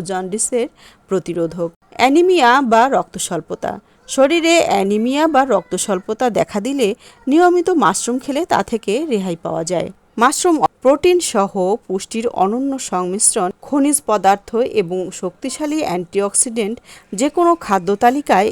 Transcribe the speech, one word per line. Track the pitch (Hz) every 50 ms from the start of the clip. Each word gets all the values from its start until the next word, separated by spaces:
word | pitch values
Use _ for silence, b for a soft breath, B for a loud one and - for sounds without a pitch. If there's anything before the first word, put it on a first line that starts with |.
জন্ডিসের | 175 180 190 185 185 185 185 226 - - 262 240 240 311 b b b b b b _ -
প্রতিরোধক। | 190 185 165 - 165 170 165 165 160 185 170 165 - _ _ _ - -
অ্যানিমিয়া | 233 262 277 330 349 370 370 339 254 233 240 277 277 226
বা | 226 220 240 277
রক্ত | 262 180 170 _ - 185 - -
স্বল্পতা। | 185 165 - - - - - - - 202 b b b b b -
শরীরে | - 269 262 277 330 339 320 330 339 330 - -
অ্যানিমিয়া | - 196 196 196 208 214 226 247 269 285 311 320
বা | 294 262 269
রক্ত | 269 220 185 - - -
স্বল্পতা | 180 - - 202 180 - - 220 - 262 247
দেখা | 202 175 160 - - 208
দিলে | 196 254 277 285 240 190 226 B B B B B B 262
নিয়মিত | 269 330 359 359 349 359 349 381
মাশরুম | 370 311 214 160 185 - - 240 247 262
খেলে | - - 262 285 359
তা | - - - 202
থেকে | - 240 214 - - 196 262 330 320
রেহাই | 240 202 185 190 170 165 -
পাওয়া | 165 160 160 165
যায়। | 165 185 160 - - - _ _ _ - -
মাশরুম | 233 254 294 - - 359 330 285 214 - _ _
প্রোটিন | - 254 294 285 - 359 359 359 330 -
সহ | - 214 196 190 - 202 180 185 208 240 _
পুষ্টির | - 185 196 - - - 220 226 240 - - 185
অনন্য | 196 220 254 269 277 269 262
সংমিশ্রণ, | - - 202 180 180 180 185 214 - - - 240 - 180 - _
খনিজ | - - 269 294 277 294 285 - -
পদার্থ | - 214 208 175 190 - 294 - - - 226 254 - - 220
এবং | 185 165 180 185 180 - - -
শক্তিশালী | - 180 180 _ - 262 - - 302 294 302 311 302
অ্যান্টিঅক্সিডেন্ট | - 170 180 180 - - 196 202 202 - - - 254 226 233 214 196 233 - B B B B B B -
যে | 185 254 294
কোনো | - 349 349 339 339
খাদ্য | 330 - - 202 190 170 185 202
তালিকায় | 202 240 240 262 294 285 - 247 185 208 220